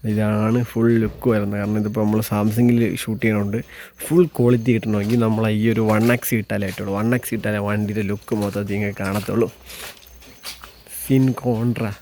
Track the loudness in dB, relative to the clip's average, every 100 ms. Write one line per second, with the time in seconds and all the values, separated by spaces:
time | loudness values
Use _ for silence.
0 | 0 0 2 2 2 2 0 2 4 4
1 | 2 0 0 2 0 -2 -2 -2 -2 0
2 | 2 0 0 0 0 4 4 4 2 -2
3 | -6 -2 0 0 -2 -4 -8 -18 -20 _
4 | 0 2 2 4 4 4 2 0 2 0
5 | 2 2 2 2 0 2 2 2 2 2
6 | 4 2 0 -2 -2 -4 -4 -6 -6 -2
7 | 0 0 -2 -4 -2 -2 -2 -2 -2 -2
8 | -2 -4 -4 -2 -2 -4 -4 -4 -4 -4
9 | -4 -4 -2 -2 -2 -4 -20 -16 -16 -18
10 | -20 -20 -20 -20 -18 -18 -20 -20 -18 -14
11 | 0 2 2 0 -2 0 0 -2 -4 -8